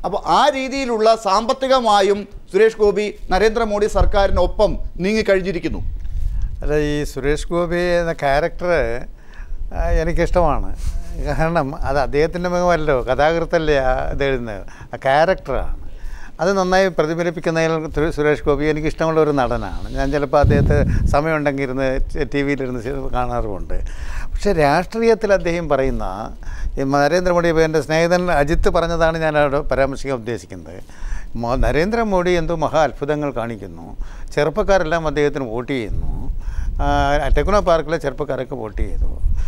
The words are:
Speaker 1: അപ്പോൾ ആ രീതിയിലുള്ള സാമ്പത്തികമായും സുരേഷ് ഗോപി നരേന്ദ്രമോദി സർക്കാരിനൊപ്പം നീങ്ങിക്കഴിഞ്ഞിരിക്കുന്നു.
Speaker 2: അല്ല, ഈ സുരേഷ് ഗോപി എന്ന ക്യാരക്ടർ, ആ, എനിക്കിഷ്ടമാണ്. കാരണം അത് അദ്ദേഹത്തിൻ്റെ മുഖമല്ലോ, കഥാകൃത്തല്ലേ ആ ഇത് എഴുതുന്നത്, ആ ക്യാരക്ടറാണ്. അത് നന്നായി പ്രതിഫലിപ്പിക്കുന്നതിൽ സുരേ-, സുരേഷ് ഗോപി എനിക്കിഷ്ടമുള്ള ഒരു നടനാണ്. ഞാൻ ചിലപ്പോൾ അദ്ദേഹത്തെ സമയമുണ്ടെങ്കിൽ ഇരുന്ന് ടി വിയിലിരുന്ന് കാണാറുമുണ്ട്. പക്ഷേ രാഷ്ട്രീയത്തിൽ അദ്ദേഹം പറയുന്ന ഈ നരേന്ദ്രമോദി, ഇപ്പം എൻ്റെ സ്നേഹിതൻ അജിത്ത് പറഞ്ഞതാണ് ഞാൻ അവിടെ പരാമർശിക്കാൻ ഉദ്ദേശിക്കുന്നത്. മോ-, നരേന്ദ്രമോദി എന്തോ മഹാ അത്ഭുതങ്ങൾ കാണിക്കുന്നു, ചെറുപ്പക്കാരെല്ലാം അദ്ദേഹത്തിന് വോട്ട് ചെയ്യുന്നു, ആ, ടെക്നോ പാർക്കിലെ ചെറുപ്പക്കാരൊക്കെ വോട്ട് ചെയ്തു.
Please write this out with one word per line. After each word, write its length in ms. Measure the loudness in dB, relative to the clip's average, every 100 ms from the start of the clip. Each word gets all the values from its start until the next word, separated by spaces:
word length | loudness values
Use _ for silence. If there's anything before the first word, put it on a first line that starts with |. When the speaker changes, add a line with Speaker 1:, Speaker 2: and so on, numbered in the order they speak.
Speaker 1:
അപ്പോൾ 180 | -4 -6 0
ആ 220 | 4 4
രീതിയിലുള്ള 600 | 2 -4 -4 -2 2 2
സാമ്പത്തികമായും 1120 | 2 2 0 0 -2 2 2 4 4 4 0 -4 -14 -4
സുരേഷ് 240 | 4 4 4
ഗോപി 420 | 2 2 -4 -6 -2
നരേന്ദ്രമോദി 560 | 2 2 2 -2 0 0
സർക്കാരിനൊപ്പം 920 | 4 4 4 4 2 2 2 0 0 -6 -2
നീങ്ങിക്കഴിഞ്ഞിരിക്കുന്നു. 840 | 0 0 2 2 0 -4 -4 -4 -4 -4 -4 -2 -2 0 -2 -2
Speaker 2:
അല്ല, 140 | 0 0
ഈ 280 | 0 -2
സുരേഷ് 440 | -4 -4 -2 -2 -2
ഗോപി 280 | -2 0 0
എന്ന 360 | 0 0 0
ക്യാരക്ടർ, 880 | -2 2 2 0 -2 0 2 0 -2 -6 -12 -16 -14 -8 -6 -4
ആ, 140 | -2 2
എനിക്കിഷ്ടമാണ്. 880 | 2 2 2 2 4 4 2 -2 -2 -2 -4 -6 -4 -4
കാരണം 500 | 0 2 2 -2 -4
അത് 220 | -2 0
അദ്ദേഹത്തിൻ്റെ 500 | 0 2 0 0 -2
മുഖമല്ലോ, 540 | 0 2 2 2 0
കഥാകൃത്തല്ലേ 760 | 0 2 2 2 0 0 2 2
ആ 340 | 2 0 -2
ഇത് 140 | 0
എഴുതുന്നത്, 380 | 0 0 -4 -8 -10 -16 -14
ആ 20 | -4
ക്യാരക്ടറാണ്. 920 | 2 4 4 0 -2 -2 -2 -4 -8 -8 -8 -8 -12 -4
അത് 160 | -2 0
നന്നായി 320 | 2 2 2
പ്രതിഫലിപ്പിക്കുന്നതിൽ 1000 | 0 -2 0 -2 -2 -2 0 0 0 -4
സുരേ-, 200 | -2 -2
സുരേഷ് 320 | 0 0 0
ഗോപി 220 | 0 0
എനിക്കിഷ്ടമുള്ള 560 | 0 0 -2 -2 0 2
ഒരു 100 | 2
നടനാണ്. 640 | 2 0 -2 -4 -6 -6
ഞാൻ 180 | -2 0
ചിലപ്പോൾ 280 | 0 2 2
അദ്ദേഹത്തെ 680 | 4 4 4 2 2 2 2
സമയമുണ്ടെങ്കിൽ 560 | 2 2 0 0 -2
ഇരുന്ന് 360 | -4 -2 -2 0 -2 -2 -2
ടി 80 | 0
വിയിലിരുന്ന് 680 | 0 -2 -2 -4 -6 -6 -4
കാണാറുമുണ്ട്. 680 | -2 -2 -2 -4 -4 -2 -2 -2 -6 -6 -6 -4
പക്ഷേ 200 | -2 0
രാഷ്ട്രീയത്തിൽ 800 | 4 4 2 0 0 2 2 2
അദ്ദേഹം 360 | 0 2 -2 0
പറയുന്ന 680 | 0 0 0 -4 -6 -8 -8 -8 -4 -4 -2
ഈ 20 |
നരേന്ദ്രമോദി, 680 | 0 2 2 2 4 4 4
ഇപ്പം 140 | 4
എൻ്റെ 180 | 4 2
സ്നേഹിതൻ 500 | 0 2 4 2 2
അജിത്ത് 380 | 2 4 4 4
പറഞ്ഞതാണ് 500 | 4 0 2 2 2
ഞാൻ 200 | 0 2
അവിടെ 220 | 2 0
പരാമർശിക്കാൻ 580 | 0 0 0 -2 -4 -4
ഉദ്ദേശിക്കുന്നത്. 640 | -4 -6 -8 -14 -14 -16 -16 -10 -6 -6 -6 -6
മോ-, 220 | -2 2
നരേന്ദ്രമോദി 720 | 2 2 2 0 0 0 2
എന്തോ 240 | 0 0
മഹാ 280 | -2 0 2
അത്ഭുതങ്ങൾ 480 | 0 0 -4 -2 -2
കാണിക്കുന്നു, 680 | -4 -6 -8 -12 -14 -14 -8 -8 -8 -6
ചെറുപ്പക്കാരെല്ലാം 720 | -2 0 0 2 2 2 0 0
അദ്ദേഹത്തിന് 380 | 0 0 0
വോട്ട് 280 | -4 -6 -4
ചെയ്യുന്നു, 580 | -4 -2 -2 -2 -2 -4 -4 -4 -4 -4 0
ആ, 460 | 0 2 2 2 4
ടെക്നോ 320 | 2 4 2
പാർക്കിലെ 360 | 4 2 2 -2
ചെറുപ്പക്കാരൊക്കെ 580 | -4 -4 -4 -4 -4
വോട്ട് 280 | -6 -6 -4
ചെയ്തു. 380 | -2 0 0 2 2 2